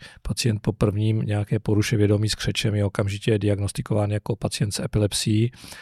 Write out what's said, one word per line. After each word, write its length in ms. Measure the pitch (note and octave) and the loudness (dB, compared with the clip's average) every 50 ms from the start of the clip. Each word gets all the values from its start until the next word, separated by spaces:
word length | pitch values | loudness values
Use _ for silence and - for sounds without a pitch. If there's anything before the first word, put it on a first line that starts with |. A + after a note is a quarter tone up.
| - - - - | -14 -20 -20 -10
pacient 380 | - - G#2 - - A#2+ A2 G#2+ | -8 -6 -4 -2 0 0 0 0
po 140 | - - G2+ | 0 -2 0
prvním 480 | - - G#2 G2 G#2 G#2+ A2 A2 A2 | 2 0 0 2 2 2 2 2 0
nějaké 380 | - - G#2 G#2 G#2 - A#2 G#2+ | 0 0 -2 -2 -2 0 -2 -2
poruše 380 | - - G#2+ G#2 G#2 - - G#2 | 0 2 2 2 2 2 2 4
vědomí 320 | G#2 G2+ G#2 G#2 G#2+ G#2 | 4 4 4 2 2 0
s 60 | - | -2
křečem 400 | - - - G2+ - - A2 G#2 | -2 -2 -2 -2 0 0 0 0
je 100 | G#2 G2+ | 2 0
okamžitě 540 | G2 - - G#2 G2+ G2+ G2+ - B2 A2+ G#2 | 0 0 -2 -2 -2 -4 -2 0 0 2 2
diagnostikován 720 | G2+ G#2 G2+ G2 G2+ G2 - - B2+ - A2 G#2 G#2 G#2 | 2 2 0 0 -2 -2 -4 -6 -4 -2 0 0 0 0
jako 240 | G#2 G#2 - - G#2+ | -2 -2 -4 -4 -4
pacient 360 | - - G#2 - - - G#2 | -4 -4 -4 -2 -2 -2 -2
s 80 | - - | -2 -4
epilepsií, 720 | - - - G#2+ G#2 G2+ - - - A2+ G#2+ G#2+ A#2 A#2+ - - - - - - | -4 -2 0 0 0 2 0 -2 0 2 2 2 2 0 -2 -6 -16 -20 -20 -20